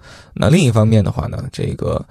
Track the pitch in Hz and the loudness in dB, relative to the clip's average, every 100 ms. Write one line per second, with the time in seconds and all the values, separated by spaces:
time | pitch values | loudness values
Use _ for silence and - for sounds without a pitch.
0 | - - - - 98 170 143 110 107 110 | -20 -20 -14 -2 2 4 4 4 4 2
1 | 98 - - - - - - - 85 - | 2 -2 -6 -8 -10 -8 -6 -4 -4 -6
2 | - | -8